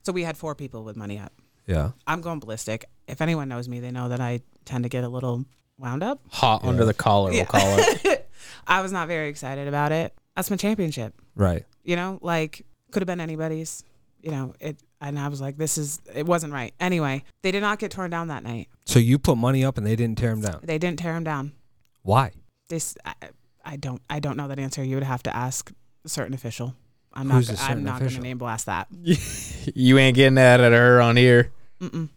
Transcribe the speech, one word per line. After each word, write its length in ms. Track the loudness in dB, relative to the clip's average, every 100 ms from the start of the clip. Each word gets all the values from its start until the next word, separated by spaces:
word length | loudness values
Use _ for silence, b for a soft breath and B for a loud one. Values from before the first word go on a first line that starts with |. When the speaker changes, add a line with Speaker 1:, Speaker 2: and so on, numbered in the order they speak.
Speaker 1:
So 80 | -6
we 100 | -6
had 140 | -6 -8
four 180 | -10
people 300 | -10 -12 -14
with 120 | -14 -12
money 220 | -10 -10
up. 140 | -12 _ _ _ -2
Speaker 2:
Yeah. 260 | -2 -2 -6 -6
Speaker 1:
I'm 140 | -6
going 200 | -4 -10
ballistic. 440 | -10 -10 -8 -8 -10 _ -18
If 120 | -4
anyone 280 | -2 -2 -4
knows 200 | -8 -10
me, 120 | -10
they 100 | -10
know 180 | -8 -6
that 100 | -4
I 200 | -4 -6 -8 _
tend 200 | -10 -6
to 40 | -4
get 120 | -4
a 40 | -4
little 360 | -6 -4 -4 -6 _ _ _
wound 240 | -8 -6
up. 180 | -4 -6 _
Speaker 3:
Hot 320 | 2 4 4
Speaker 2:
Yeah. 60 | 2
Speaker 3:
under 140 | 2
the 100 | 2
collar, 360 | 2 4 4 4
we'll 80 | 0
Speaker 1:
Yeah. 60 | 2
Speaker 3:
call 140 | 2 4 4
it. 500 | 4 2 0 0 -4 B B
Speaker 1:
<laughs> 180 | B -2
I 160 | 0
was 100 | 0
not 160 | -4 -4
very 200 | -4 -4
excited 380 | -8 -10 -8 -4
about 240 | -2 0
it. 220 | 0 -4 -10 _ -8
That's 140 | -4
my 60 | -2
championship. 580 | -2 -2 -2 -4 -10 -12 _
Speaker 2:
Right. 300 | 0 0 0 -6 _
Speaker 1:
You 140 | -4 -4
know, 220 | -4 -8
like, 420 | -4 -2 -4 -8 -20 _ _
could 80 | -4
have 40 | -4
been 140 | -4
anybody's. 640 | -6 -6 -6 -6 -8 -14 -18 _ _ _
You 100 | -8
know, 240 | -6 -6 -10
it, 200 | -12 -12 _ _
and 160 | -10 -6
I 100 | -6
was 120 | -6
like, 180 | -8 -6
"This 180 | -4 -4
is," 240 | -6 -10 -12
it 100 | -8 -2
wasn't 260 | -2 -2
right. 180 | -8 -10 -6
Anyway, 440 | -2 0 -2 -4 -8 _
they 80 | -4
did 100 | -2
not 180 | -2 -2
get 120 | -6
torn 200 | -8 -6
down 180 | -6 -6
that 140 | -8
night. 260 | -8 -10 -12 _ 2
Speaker 2:
So 120 | 4
you 200 | 6 4
put 180 | 2 2
money 260 | 2 2
up 120 | 0 -2
and 100 | -2
they 100 | 0
didn't 200 | -2 -2
tear 140 | -2
'em 100 | -2
down? 200 | -4 -6
Speaker 1:
They 160 | -6 -4
didn't 200 | -2 -4
tear 140 | -6
'em 120 | -6
down. 280 | -6 -6 -8 -14 _ _ _ _
Speaker 2:
Why? 280 | 0 2 2 -6 _ _ _
Speaker 1:
This, 260 | -8 -8 -10
I, 80 | -14 -16 -18 _ _ _
I 120 | -14 -12
don't, 240 | -10 -10 _
I 120 | -6
don't 160 | -4 -6
know 100 | -6
that 100 | -6
answer. 240 | -8 -6
You 140 | -4 -4
would 60 |
have 200 | -4 -6
to 120 | -6 -6
ask 340 | -6 -6 -12 -20 _ _ -12
a 20 |
certain 240 | -8 -6
official. 420 | -8 -8 -8 -10 -10 _ _ _
I'm 160 | -8 2
Speaker 2:
Who's 180 | 2 2
Speaker 1:
not, 80 | -2
Speaker 2:
the 40 |
Speaker 1:
I'm 60 | -2
Speaker 2:
certain 160 | -2
Speaker 1:
not 80 | -4
gonna 100 | -4 -4
Speaker 2:
official? 160 | -4
Speaker 1:
name 160 | -8 -8
blast 280 | -6 -6 -4
that. 220 | -6 -6
Speaker 3:
<laughs> 840 | -10 0 0 0 -10 -12 -10 -8
You 240 | 2 6 8
ain't 160 | 8
getting 200 | 8 6
that 260 | 8 8 10
out 120 | 8
of 60 | 8
her 220 | 8 8
on 160 | 8 8
here. 340 | 8 8 6 -2 -18 -12
Speaker 1:
Mm-mm. 280 | -8 -6 -8